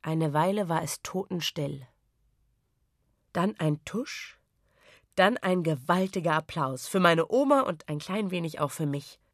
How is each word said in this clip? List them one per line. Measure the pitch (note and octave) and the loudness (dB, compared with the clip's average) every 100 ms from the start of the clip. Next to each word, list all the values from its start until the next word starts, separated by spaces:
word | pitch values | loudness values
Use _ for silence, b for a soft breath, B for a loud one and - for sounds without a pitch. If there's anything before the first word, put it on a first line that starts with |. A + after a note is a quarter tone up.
Eine | - D#3+ D#3+ | -2 0 2
Weile | D3 F3 G3+ F#3 | 2 2 0 0
war | E3 | -2
es | E3 - | -2 -8
totenstill. | - F#3 F#3+ F3+ D3+ - C#3+ C#3 C3 _ _ _ _ _ _ _ _ _ _ _ _ _ _ | -6 -6 -6 -4 -4 -4 -6 -8 -14 _ _ _ _ _ _ _ _ _ _ _ _ _ _
Dann | - F#3 G#3+ | -2 -2 0
ein | D#3+ D3+ - | -2 -2 -4
Tusch, | G#3 C4 - - - _ _ b b b b b | -6 -6 -10 -14 -20 _ _ b b b b b
dann | - F#3 B3 | 2 4 4
ein | F#3+ F#3 | 0 0
gewaltiger | E3 D3+ C#3 F3 F#3+ F#3+ E3 | 0 -2 0 0 0 -2 0
Applaus | D#3 D#3 - C3+ C3 - | 0 -2 -4 -2 -4 -4
für | G3 | 4
meine | F3+ E3 E3 | 6 6 4
Oma | B3 C#4 C#4 | 2 4 4
und | C4 D#3+ - | 2 -4 -6
ein | D3+ | -8
klein | - F#3+ G3+ | -4 -4 -2
wenig | F3+ E3 D#3+ | -2 -4 -2
auch | D3 | -4
für | - D3+ | -2 -2
mich. | C#3+ - - _ | -4 -8 -20 _